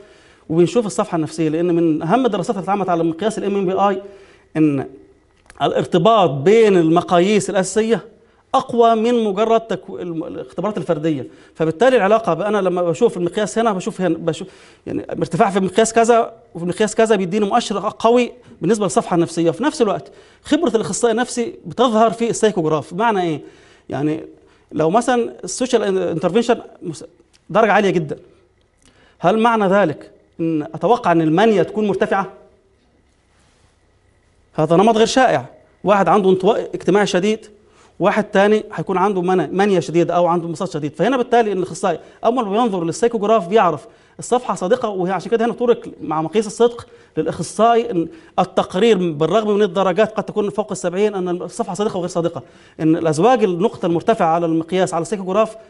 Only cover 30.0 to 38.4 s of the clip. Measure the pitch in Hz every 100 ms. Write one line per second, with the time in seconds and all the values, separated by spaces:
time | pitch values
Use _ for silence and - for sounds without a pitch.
30 | - _ _ - 165 156 147 160 170 233
31 | 214 170 160 160 226 208 - 214 208 180
32 | 214 196 190 - - _ _ _ _ _
33 | _ _ _ _ _ _ _ _ _ _
34 | _ _ _ _ _ - 151 170 214 214
35 | 226 269 240 156 123 - _ _ 175 202
36 | 175 180 190 185 185 - - - - 202
37 | 196 180 202 220 - - _ _ _ -
38 | 170 220 208 190